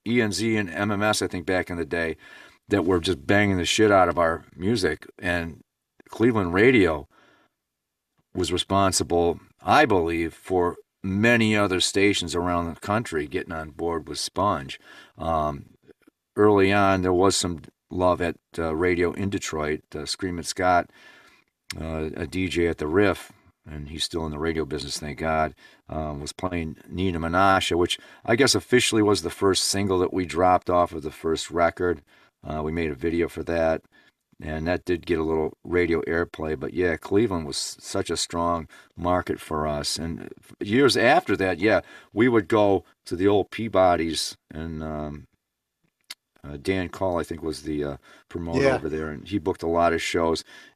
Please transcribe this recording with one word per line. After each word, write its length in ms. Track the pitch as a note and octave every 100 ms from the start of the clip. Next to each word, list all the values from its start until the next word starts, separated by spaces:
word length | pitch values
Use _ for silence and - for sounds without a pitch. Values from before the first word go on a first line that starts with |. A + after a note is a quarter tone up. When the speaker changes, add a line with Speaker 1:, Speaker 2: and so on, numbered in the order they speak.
| -
Speaker 1:
E 160 | A#2+
N 100 | A2
Z 240 | F2+ A2+ A2
and 120 | F#2+
M 220 | E2 G#2
M 100 | G2+
S, 200 | G#2+ G#2
I 60 | F#2
think, 180 | F#2 F2
back 240 | F#2 F2
in 80 | F2
the 80 | D2+
day, 320 | E2+ E2 D#2 - - - _ -
that 180 | G2+ E2+
were 140 | F2+
just 260 | F2 D#2 D2
banging 320 | G2+ G#2 F#2
the 80 | E2
shit 260 | - G#2+
out 180 | G2 F2
of 80 | E2
our 280 | E2 E2 - -
music. 520 | F#2+ A#2 F2 D2+ - -
And 460 | F#2 F2 E2+ C#2+ _ _ _ _ -
Cleveland 440 | - A#2 A2 F2
radio 540 | F2 A#2+ B2+ F2 D#2 - _ _ _ _ _ _ _ _ _ _ _ _ F#2
was 160 | F2
responsible, 880 | F2 - G2 G2 F2+ F2 E2+ E2+ D#2+ - _
I 240 | F2 B2+ D3
believe, 480 | G2 E2 E2 E2
for 420 | - - F#2 F2 D2+ - _
many 540 | G2 F#2+ A#2 A#2+ A2 G#2+
other 240 | G2+ F#2
stations 560 | - G2 G2+ G2 E2+ E2+
around 380 | F2+ F2 E2+
the 60 | D2+
country 480 | - G#2+ A#2 D#2 D2
getting 260 | F2+ D#2+
on 160 | E2 D#2
board 360 | D2 E2+ E2 D2
with 120 | D2
Sponge. 600 | - - G2+ E2+ C2+ - - - - -
Um, 480 | E2 D#2+ D2+ C#2+ - _ _ - _ _ _ -
early 360 | G#2 G2+ F#2+
on, 280 | G2+ G2 F#2+
there 120 | F#2
was 220 | F2+ F#2+ -
some 260 | F2+ E2 - _ -
love 280 | F2+ F#2 E2+
at, 140 | E2+ - _ -
uh, 180 | E2 D#2
radio 380 | F2+ F2 F2
in 160 | - G2
Detroit, 520 | G2 - D#2 D2+ D2+ _ D2+
uh, 100 | C#2+
Screamin' 380 | - F#2+ F2
Scott, 460 | D#2 - F2+ F2 - _ - - _ _ _ _ - E2+
uh, 300 | D#2+ D#2+ D#2 -
a 120 | D#2+
D 200 | F2+ F#2
J 200 | E2+ E2+
at 100 | D#2+
the 100 | D2+
Riff, 440 | F2+ G#2 E2+ - _ _ _ -
and 240 | D2+ D2
he's 140 | D#2
still 220 | - E2+ D#2
in 60 |
the 80 | D2
radio 260 | D#2+ D#2+ C#2+
business, 340 | D2 C#2+ -
thank 200 | D2+ C#2
God, 360 | D#2+ D#2+ D#2 - - _ -
um, 320 | D#2 D#2 C#2+
was 140 | D2
playing 440 | - F#2 F2 D#2+ C2 -
Nina 300 | E2+ F#2+ E2
Menashe, 580 | E2 F2+ G2 F#2+ - E2+
which 200 | F2 - - - -
I 100 | A#2+
guess 200 | C3 G2+
officially 460 | - B2 - A2+
was 200 | G#2 G2
the 80 | E2+
first 340 | - G2 F#2 -
single 340 | G2 G2 F#2
that 140 | F2+
we 120 | F#2+ F2
dropped 440 | D#2 F#2 F2+ -
off 220 | F2+ F2
of 120 | E2
the 80 | D2
first 380 | - E2 D#2+ -
record. 520 | E2 E2+ - F2+ D#2 _ _ _ _
Uh, 180 | - D#2
we 100 | D#2
made 180 | E2 D#2+
a 40 | C#2
video 340 | E2 E2+ D#2+
for 140 | -
that, 380 | D2+ E2 D#2+ D#2+ _ _ _ _ _ -
and 260 | D#2 D#2 D#2+
that 160 | F2
did 220 | - F2 -
get 140 | D#2+
a 40 |
little 300 | D#2+ D#2+ D#2 -
radio 380 | - F2 F2 D#2+
airplay. 580 | - E2 E2+ - D#2+ D2
But 140 | C#2+
yeah, 240 | D#2 F2+ D#2
Cleveland 480 | - G2 A2+ F2 D2
was 320 | - - -
such 300 | - G2+ F#2
a 80 | E2
strong 500 | - E2+ E2+ E2+ D#2 - - -
market 420 | E2+ F2+ - -
for 260 | - D#2 D2+
us. 320 | D2 C#2+ -
And 320 | E2 D2 G1+ - - -
years 380 | G2+ A#2 C#3 G2+
after 400 | A2+ E3 - F#2+
that, 220 | F#2+ F2
yeah, 220 | G#2 F#2 - - -
we 160 | G#2 B2
would 220 | A2+ G2
go 340 | A2 G#2 F#2 - _ -
to 100 | F2
the 120 | G2
old 220 | G2+ F2+
Peabody's, 840 | - A2+ F#2+ F#2 E2 E2 D2+ - - -
and, 320 | D#2 E2 D#2
um, 440 | D#2 D2+ D2 D2+ - _ _ _ _ _ _ _ - - _ _
uh, 140 | C#2+ D2
Dan 280 | E2 F#2+ F2
Call, 280 | - F#2+ F2
I 60 |
think, 180 | D2+ E2
was 200 | D#2+ D2
the, 220 | D2+ D2+ D2
uh, 120 | C#2 _ - _
promoter 360 | F2 E2 E2+
Speaker 2:
Yeah. 120 | C#3 B2+
Speaker 1:
over 140 | D#2
there, 200 | D#2 D#2
and 160 | D2 E2
he 120 | G2+
booked 260 | F2 F2
a 40 | E2
lot 260 | E2+ E2+
of 80 | E2
shows. 420 | - F2+ E2 D#2+ - - -